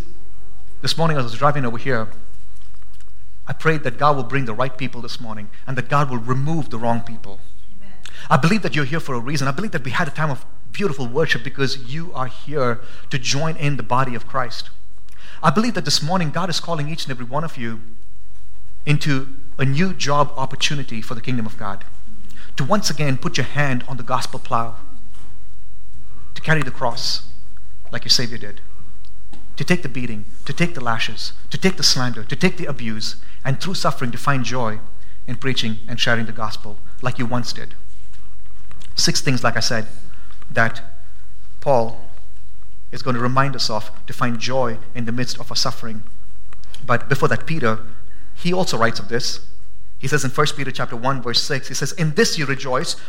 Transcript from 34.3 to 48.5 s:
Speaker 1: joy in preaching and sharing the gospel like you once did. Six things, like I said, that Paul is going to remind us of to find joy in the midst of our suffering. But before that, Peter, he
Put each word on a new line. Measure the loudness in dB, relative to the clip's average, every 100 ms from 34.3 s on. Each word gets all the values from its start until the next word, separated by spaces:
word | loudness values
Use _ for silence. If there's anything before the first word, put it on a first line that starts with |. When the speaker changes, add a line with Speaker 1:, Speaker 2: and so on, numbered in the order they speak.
| 0 0
Speaker 1:
joy | 0 0 0 0 0 0 0 0
in | 0
preaching | 2 2 2 2 0
and | 0
sharing | 2 2 2
the |
gospel | 0 0 0 0 0 0 0
like | 0 0
you | 2
once | 2 0
did. | 0 0 0 0 0 0 0 0 0 0 0 0 0 0 2
Six | 2 2
things, | 2 2
like | 2 2
I |
said, | 2 2 2 2 2 2 0 0 0
that | 2 2 2 0 0 0 0 0 0 0 0
Paul | 2 2 2 2 2 2 2 0 0 0 0 0 0
is | 0
going | 0 0
to |
remind | 0 2 0 0
us | 0
of | 0 0 0 0
to |
find | 0 0 0
joy | 0 0 0 0 0
in | 0 0
the |
midst | 0 0 0
of | 0
our | 0
suffering. | 0 0 0 0 0 0 0 0 0 0 0 0 2
But | 2 2
before | 2 2
that, | 0 0
Peter, | 0 0 0 0 0 0 0 0 0
he | 0